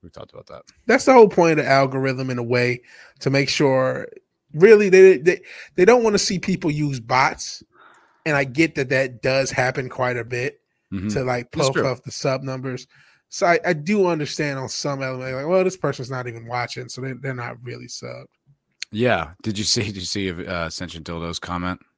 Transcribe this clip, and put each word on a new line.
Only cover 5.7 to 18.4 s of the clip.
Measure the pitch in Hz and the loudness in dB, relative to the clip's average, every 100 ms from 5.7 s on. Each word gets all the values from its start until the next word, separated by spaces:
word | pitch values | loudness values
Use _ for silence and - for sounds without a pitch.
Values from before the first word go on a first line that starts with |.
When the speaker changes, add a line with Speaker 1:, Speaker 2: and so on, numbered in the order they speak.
| - | 2
Speaker 2:
they | 185 | 6
don't | 247 | 6
wanna | 226 202 | 4 0
see | - 185 | -2 -4
people | - 175 165 | -2 -2 -2
use | 147 147 131 | -2 -4 -6
bots. | 113 127 147 - - - - _ - _ _ _ 160 | 0 2 2 -2 -14 -16 -20 _ -20 _ _ _ -2
And | 143 | -2
I | 139 | -2
get | 123 165 156 | 0 0 0
that | 127 | -2
that | 131 135 120 | 0 -2 -2
does | 135 135 131 | -2 0 -2
happen | - 127 131 127 | -2 -2 -2 -8
quite | - 123 120 | -4 -4 -4
a | |
bit | 117 123 135 - _ _ _ | -6 -6 -6 -10 _ _ _
Speaker 1:
Mm-hmm. | 98 101 | -8 -4
Speaker 2:
to, | 104 127 | -4 -2
like, | 123 120 | -4 -6
Speaker 1:
That's | 160 135 | -2 0
Speaker 2:
puff | 135 | 0
Speaker 1:
true. | 131 | -2
Speaker 2:
up | 123 | -4
the | - | -10
sub | - 143 131 | -6 -4 -4
numbers. | 135 131 131 127 - _ _ _ _ | -6 -8 -10 -10 -14 _ _ _ _
So | - 185 | -2 0
I, | 165 170 | 2 0
I | |
do | 160 151 208 180 | -2 0 2 2
understand | 160 143 - 147 135 | 0 -4 -4 -6 -4
on | 127 | -8
some | - 147 139 | -6 -6 -4
element, | 135 131 131 127 | -6 -6 -8 -8
like, | 143 | 0
well, | 190 185 | 0 0
this | - | -2
person's | 151 139 120 | -6 -6 -8
not | 131 123 | -8 -8
even | 117 117 | -12 -8
watching, | 123 120 - 123 | -6 -6 -8 -14
so | - | -12
they, | 131 | -10
they're | 123 139 | -10 -10
not | 127 120 113 | -8 -10 -12
really | 123 123 123 | -16 -16 -14
subbed. | - 120 123 - _ | -14 -14 -16 -18 _